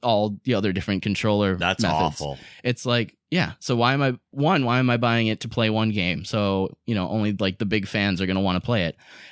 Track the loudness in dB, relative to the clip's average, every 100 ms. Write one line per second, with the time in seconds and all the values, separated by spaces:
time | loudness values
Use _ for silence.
0 | 0 2 0 -2 -2 0 0 -2 -2 -2
1 | -2 -2 0 2 2 0 0 0 0 2
2 | 0 -2 -8 -8 -14 -8 -6 -4 -2 -2
3 | -2 -10 _ -2 -2 -6 -2 2 2 2
4 | 0 -2 _ -2 2 2 2 2 2 2
5 | 2 2 0 -2 -4 0 2 2 0 0
6 | 0 -2 -4 -2 0 0 -2 -6 -4 -4
7 | -2 0 -2 0 -2 -2 -2 -2 -2 -2
8 | 0 0 0 0 0 0 0 0 0 -4
9 | -16 -20 -14